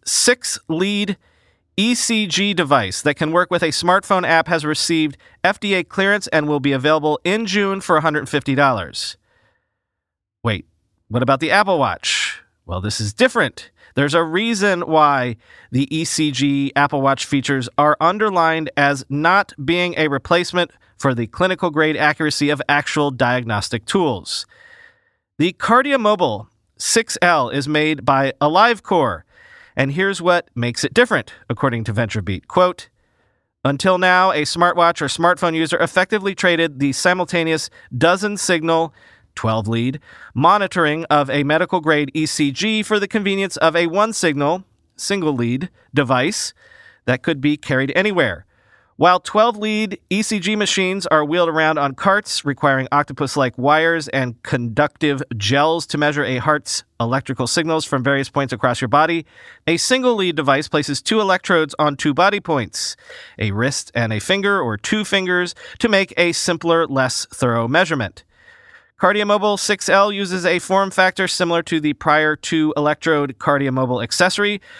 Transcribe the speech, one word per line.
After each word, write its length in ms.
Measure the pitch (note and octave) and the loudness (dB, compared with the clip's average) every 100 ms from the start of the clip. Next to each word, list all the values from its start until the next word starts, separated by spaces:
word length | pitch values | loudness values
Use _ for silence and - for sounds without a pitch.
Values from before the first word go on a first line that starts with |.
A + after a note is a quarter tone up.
| - | -4
six-lead 1120 | - - B3 - - - D#3+ F#3+ G3+ G#3 G3 _ _ _ _ _ - | 0 2 0 -2 -10 -6 -2 -2 -2 -2 -6 _ _ _ _ _ -2
E 200 | A3 A#3+ | 0 0
C 320 | - A3+ G#3 | 0 -2 -2
G 260 | E3 G3+ | -2 0
device 480 | F3+ D3+ C#3 G2 - | 0 2 2 0 -2
that 140 | - - | -2 -2
can 180 | D#3 | 0
work 180 | E3 F3 | 0 0
with 100 | F3 | 0
a 60 | E3+ | -2
smartphone 580 | C#3+ F3 F#3 - F#3 F3+ | 0 2 0 2 0 4
app 220 | E3 D#3+ | 2 2
has 160 | E3+ | -2
received 540 | D3+ D#3 - E3 D#3 C#3 _ _ | -2 -4 0 0 0 -4 _ _
F 160 | F3+ G3+ | -2 -2
D 140 | G#3 | -2
A 100 | F#3+ | -2
clearance 440 | E3+ - G3 G3+ - | -2 -2 0 0 0
and 200 | D#3+ D3+ | -2 0
will 140 | D3 | 0
be 100 | C3+ | 0
available 480 | C3+ C#3+ D#3 D3+ D3 F3 | 0 2 0 0 -2 -2
in 200 | G#3 A3 | -2 -2
June 360 | G3 G3 G3 | -2 0 -2
for 160 | F3+ D#3+ | 0 0
a 40 | |
hundred 280 | D#3+ D3+ C3+ | 2 -2 -2
fifty 260 | D3 C#3 C3 | -4 -2 2
dollars. 640 | C#3 A2+ E2+ - - - _ _ _ _ _ _ _ _ _ _ _ _ A#2 | 2 0 -6 -10 -10 -12 _ _ _ _ _ _ _ _ _ _ _ _ -6
Wait, 200 | G2+ - _ _ _ _ | -6 -8 _ _ _ _
what 120 | A2+ | -2
about 200 | B2 - | 0 0
the 100 | D#3+ | 2
Apple 260 | G3 G3+ F3 | 2 2 2
Watch? 640 | B2 F2 - - - - _ _ - | 0 -2 -4 -4 -4 -8 _ _ -10
Well, 140 | F2+ | -6
this 220 | G2+ - | -6 -4
is 120 | G#2+ | -6
different. 560 | - B3+ A#3+ C#3+ - - _ - - | 0 0 2 -2 -4 -18 _ -8 -2
There's 180 | C#3+ | 0
a 100 | E3 | 2
reason 640 | E3 E3 A3+ A3 G3+ F3+ E3+ | 2 0 -2 0 0 0 2
why 480 | D#3 D3+ C#3 B2 A2+ _ - - | 4 4 4 -2 -6 _ -20 -4
the 220 | B2+ C#3+ | -2 -2
E 120 | D#3+ D#3+ | -2 -4
C 260 | - D3+ | -2 -2
G 400 | B2+ C#3+ C#3 C#3 C#3 | 0 0 2 0 0
Apple 240 | C#3+ D3 | 0 2
Watch 240 | C3+ C3+ - | 0 0 -2
features 420 | C#3+ B2+ C3+ A#2 - | -2 0 -2 -2 2
are 200 | D3 D3 | 2 4
underlined 720 | D#3+ G#3 G#3+ F#3 E3 D#3+ D#3 - | 2 2 0 2 2 0 -2 0
as 260 | C#3+ C#3 - | 2 0 -4
not 420 | C#3+ D#3+ F#3+ G3+ - C3+ | 0 2 2 0 -4 -2
being 300 | F3 F3+ E3 | 0 0 0
a 100 | D#3 | -2
replacement 640 | C#3 - F3 F3 F3+ F3 _ _ _ | -2 0 0 2 -2 -2 _ _ _
for 160 | C#3 | -2
the 140 | A#2+ A2+ | -2 -4
clinical-grade 720 | - F#3 F#3 F3 D3+ D#3 D3+ | -2 -2 0 -2 0 0 2
accuracy 520 | D3 D3+ D#3 - D3 | 0 0 -2 0 0
of 120 | D3 - | 0 0
actual 420 | D3 - - C#3+ | 0 0 -2 -2
diagnostic 760 | B2+ B2 B2+ A#2 G#2 - A#2 - | 0 0 0 -2 -4 -4 -8 -2
tools. 600 | G3 E3 G#2+ - - - _ - - - _ _ _ _ - | 0 0 -2 -6 -10 -10 _ -20 -20 -20 _ _ _ _ -2
The 140 | E3 | -2
KardiaMobile 960 | - - A#3 C4 C#4 G#3+ G#3 D#3 G#2 G#2 _ _ - | 0 2 2 4 2 2 2 0 -2 -10 _ _ -8
six 400 | - A3+ A3+ - | -2 0 -2 0
L 280 | F3 E3 B2 | 2 2 0
is 200 | C3+ C3+ | -4 -2
made 340 | D3+ D#3 D3+ | 0 0 0
by 300 | B2 C3+ C#3 - | 2 2 0 0
AliveCor, 800 | D3 E3+ A3+ A3 - F#3 B2+ E2+ - _ - - - - | 0 4 4 2 -2 0 0 -2 -10 _ -20 -20 -8 -2
and 160 | C3+ | -2
here's 280 | D3 G3 F#3+ | 0 -2 0
what 280 | F3 F3 - - | 2 2 0 -4
makes 280 | A#2+ A#2+ | -4 -2
it 100 | - | 0
different, 380 | - A#3+ F3 - - - | 2 2 0 -4 -14 -10
according 360 | A#2 C#3 A#2+ A2+ | -4 -2 -2 -4
to 80 | |
VentureBeat. 540 | G#2 A2+ A2 F#2 F#2 - | -2 -2 -4 -4 -6 -2
Quote, 420 | - F3+ F3 - _ _ _ _ _ _ _ C3+ | 2 2 0 -14 _ _ _ _ _ _ _ -4
Until 320 | C#3+ F#3+ F#3 | 0 2 2
now, 340 | F#3 F#3 F#3+ | 4 4 4
a 120 | D3+ | 2
smartwatch 580 | D3+ F3 F3 F3 E3+ E3+ | -2 2 2 4 2 2
or 60 | C#3+ | -4
smartphone 480 | - E3+ F3+ F3 D#3+ | 2 2 2 0 -2
user 260 | D#3+ E3+ | -2 0
effectively 540 | E3 - F#3 G#3+ G3 - | 0 0 0 0 -2 0
traded 420 | F3+ E3 E3 C3+ | 2 2 0 0
the 140 | C#3 | -2
simultaneous 800 | C3 F3+ F#3 F3 F3 D#3+ D#3+ - - - B2 | 0 0 0 0 -2 0 -2 -4 -14 -12 0
dozen 400 | G3+ F#3 G#3 G3+ | 2 2 -2 -4
signal 560 | - E3+ E3 E3 D#3+ - - _ _ - | -2 0 2 0 0 -6 -20 _ _ -6
twelve 320 | A2+ A2 G#2+ | -2 -2 0
lead, 320 | A#2 B2 C3+ - - - | -2 -2 -6 -12 -20 -10
monitoring 720 | - D#3 G#3 F#3+ F3+ D#3 D3+ E3 | 0 4 4 2 0 0 -2 0
of 240 | D3 C3+ | 0 2
a 140 | C#3 | 0
medical-grade 680 | C#3+ D#3 F3+ F#3 D#3 D3+ C#3+ | 0 0 0 0 0 0 0
E 120 | D#3 D#3 | -2 -4
C 260 | - D3 | 0 -2
G 300 | C3 G#3+ A3 | 0 -2 -2
for 180 | G#3 G#3+ | 0 -2
the 80 | G3+ | 0
convenience 500 | A3 G3+ G3 G3 - | -2 -2 -2 -4 0
of 180 | E3 E3 | 2 2
a 120 | E3+ | 0
one-signal, 760 | F3+ A3 A3 F3 C#3 C#3+ F3+ - _ _ - | 0 0 0 -2 0 0 -2 -6 _ _ -12
single-lead 720 | - G3 D#3 C3+ A#2+ B2+ F3+ - _ | -4 -2 -2 -2 -2 -2 -6 -12 _
device 600 | C3+ C3 B2+ C#3+ G#3+ - - _ - - _ - | -2 2 2 0 -2 -8 -10 _ -20 -20 _ -4
that 160 | B2 | -2
could 200 | - D3+ | -2 0
be 160 | C#3+ D3+ | 0 -2
carried 340 | - C3 C3+ E3 | -2 -2 0 0
anywhere. 500 | G3+ F#3 B2+ E2 - _ _ _ _ - | 0 0 0 -2 -12 _ _ _ _ 2
While 220 | E3 F3+ | 4 4
twelve 380 | - G#3+ A#3 G#3+ | 2 2 2 0
lead 420 | G#3+ G#3+ G#3+ - _ | -2 -2 -4 -8 _
E 120 | G3 | -4
C 180 | A3 G#3+ | -2 -2
G 160 | F3+ G#3+ | -2 -2
machines 500 | G3+ - F#3 G3 - | 0 0 -2 -2 0
are 180 | D#3+ D3 | 0 2
wheeled 240 | E3+ E3+ | 0 0
around 280 | D#3+ D#3 D#3 | 2 0 0
on 180 | C#3+ C3 | -2 -2
carts, 500 | G3+ G3 - - C#3+ | 0 0 -2 -4 -4
requiring 420 | C3+ D3 C3+ C3 | 0 0 0 0
octopus-like 640 | C#3+ D3 C3+ C#3 C#3+ B2+ - | 0 -2 -4 -4 0 -2 0
wires 500 | C3 D3+ E3 E3 C#3+ | 2 4 2 0 -2
and 340 | C3+ B2 A#2 | -2 -4 -6
conductive 800 | - C3+ A#2+ A2 D3 - D3+ C3+ - A2+ | -6 -4 -2 0 0 0 -2 -2 -4 -6
gels 500 | G2+ C#3 D#3 E3 - | 0 2 2 0 -4
to 100 | D3+ | -2
measure 260 | D3 D3 | 0 0
a 140 | B2 B2+ | -2 -2
heart's 480 | C3 D3 - - - - | 0 -2 -2 -10 -10 -6
electrical 480 | C#3 E3 - B2+ B2 | -2 -2 -2 -4 -2
signals 380 | - D#3+ D#3+ | -2 0 -2
from 220 | - C3+ B2+ | -2 -2 0
various 240 | C#3 C3+ | 0 -2
points 240 | - C#3 | -4 -4
across 260 | B2+ C3 A#2 | -2 -2 -2
your 80 | B2+ | 0
body, 380 | C#3+ D#3+ E3+ D3+ - - - - | 2 2 0 -6 -16 -20 -8 -2
a 80 | E3 | -2
single 400 | - B3+ B3 A3+ | 0 2 2 2
lead 220 | F#3 D#3 | 0 0
device 320 | C#3 C#3 D#3 | 0 0 0
places 320 | D#3 D3 C#3 | -4 -2 -4
two 180 | - A3 | -2 0
electrodes 560 | G3+ F3+ - F3 D#3 - | 2 0 2 0 0 0
on 200 | D3+ C#3 | -2 0
two 160 | D#3 | -2
body 260 | C#3 F#3+ G3+ | 2 2 2
points, 560 | E3 D3 G2 - - - - - - - | -2 -4 -4 -8 -10 -10 -18 -20 -20 -6
a 140 | G#2+ | -4
wrist 400 | G2 B2+ C#3 - | -2 -2 -4 -6
and 200 | A#2 A2+ | -4 -2
a 80 | A2 | -4
finger 400 | - G3 G3 G3+ | -2 -2 0 -2
or 160 | C3 G#2+ | -2 -6
two 260 | - G#3+ | -2 -4
fingers, 520 | G#3 G3 F#3 F3+ F3+ - - - | 0 -2 0 -2 -2 -8 -20 -4
to 100 | A3+ | 2
make 240 | G3+ F#3+ - | 2 0 0
a 160 | E3+ | 0
simpler, 560 | E3 - E3+ E3 E3 D#3+ | 0 -2 -2 2 2 2
less 380 | C3+ C3 - - | 0 0 -2 -8
thorough 340 | - B2+ A#2 A#2 | -2 0 0 2
measurement. 560 | D3+ F3+ D3+ G#2 - - _ - - _ - _ _ | 2 2 0 -4 -10 -20 _ -20 -20 _ -20 _ _
KardioMobile 640 | F#3+ G#3 G3+ G#3 G#3 G3+ | 0 2 0 2 2 0
six 300 | - G3+ - | -2 -4 2
L 200 | G3 G3+ | 2 2
uses 360 | G3+ G3 F#3 F3 | 0 -4 -2 0
a 120 | F3 | -2
form 320 | - F#3+ F#3+ | 0 0 0
factor 380 | F#3 F#3 F#3 F#3 | 2 0 2 -2
similar 340 | - F3 E3+ | -2 0 0
to 180 | E3 E3 | -2 -2
the 100 | D3+ | -2
prior 460 | C#3 E3 D3+ D#3 D3+ | -2 2 2 2 -2
two-electrode 1000 | - E3 D#3 D3 D3 D3+ E3 D3+ C#3 - | -2 0 0 0 0 0 0 0 0 -4
KardioMobile 640 | - C#3+ C#3 C3 C3 B2 | 0 0 0 0 -2 -2
accessory, 600 | A#2 - F3+ - G#3 G3+ - | -4 0 0 2 -2 -2 -8